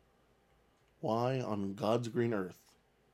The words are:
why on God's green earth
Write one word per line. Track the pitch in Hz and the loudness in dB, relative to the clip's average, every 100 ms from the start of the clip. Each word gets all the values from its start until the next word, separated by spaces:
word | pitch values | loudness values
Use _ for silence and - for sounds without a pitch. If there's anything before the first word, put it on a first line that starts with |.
| _ _ _ _ _ _ _ _ _ - | _ _ _ _ _ _ _ _ _ -8
why | 160 113 120 131 | -2 0 2 0
on | 117 104 98 | -2 -2 -4
God's | 98 104 120 117 | 0 2 2 0
green | 120 117 | 0 0
earth | 107 90 - - _ _ _ _ | 0 -2 -8 -20 _ _ _ _